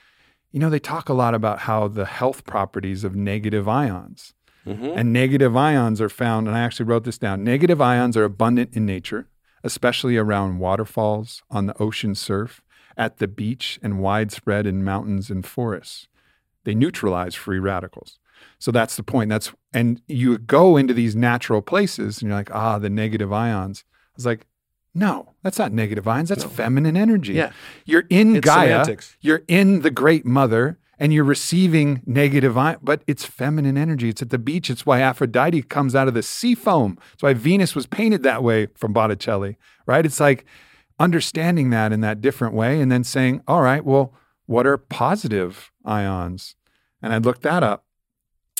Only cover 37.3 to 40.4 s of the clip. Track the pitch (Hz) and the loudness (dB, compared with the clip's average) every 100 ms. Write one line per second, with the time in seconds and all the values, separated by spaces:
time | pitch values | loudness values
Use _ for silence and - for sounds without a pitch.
37.3 | 123 143 196 175 143 120 - 220 196 131 | 2 2 2 2 -2 -8 -2 0 2 2
38.3 | 117 120 110 101 - 110 107 110 98 - | 2 2 2 0 -4 -2 0 0 -2 -2
39.3 | 101 98 110 _ _ - 139 160 - 147 | -4 -4 -10 _ _ 0 2 2 2 4
40.3 | 127 | 2